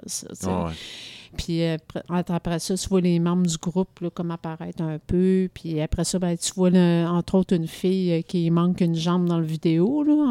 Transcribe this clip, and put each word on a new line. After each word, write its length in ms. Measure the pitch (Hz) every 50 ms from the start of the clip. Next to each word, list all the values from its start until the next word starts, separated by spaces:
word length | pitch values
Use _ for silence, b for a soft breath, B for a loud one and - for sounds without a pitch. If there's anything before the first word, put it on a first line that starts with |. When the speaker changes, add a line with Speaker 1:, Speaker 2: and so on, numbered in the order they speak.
| -
Speaker 1:
us », 200 | - - - - -
tu 80 | -
sais. 100 | - -
Speaker 2:
Ouais, 180 | - - - 85
ouais. 60 | 82 80 B B B B B B B B B B B B
Speaker 1:
Puis, 260 | - - - 170 165 165
euh, 120 | 165 160
pr-, 240 | 156 _ _ - - - -
après, 260 | 170 180 170 - 175
après 240 | 170 - 175 170 165
ça, 180 | - - 190 190
tu 100 | - -
vois 140 | 196 185 175
les 160 | 180 175 170
membres 280 | 170 175 175 180 180
du 120 | 175 160 160
groupe, 420 | - 175 151 185 190 - _ -
là, 80 | 175 170
comme 220 | - - 175 170
apparaître 520 | 165 165 - 165 160 160 170 175 180 - 165
un 160 | 156 156 151
peu. 520 | _ - 180 180 185 190 190 190 185 180 -
Puis 300 | - - 170 160 151 151
après 220 | - - - 170
ça, 140 | - - 185
ben, 160 | 185 175 170 165
tu 120 | - - -
vois, 160 | 190 180 180
le, 340 | 180 185 180 175 170 170 165
entre 280 | 165 175 175 170 - -
autres, 200 | 190 185 - 190
une 120 | 165 165
fille, 440 | 160 - - - 185 190 190 185 175 170
euh, 100 | 165 170
qui 280 | - - 175 165 165
manque 300 | 165 170 170 180 180 -
une 140 | 185 170 165
jambe 340 | 165 160 175 175 180 175 175
dans 100 | 170 165
le 60 | 165
vidéo, 580 | 156 160 156 - 170 160 165 175 220 285 302 294
là, 120 | 302 294 302 294 262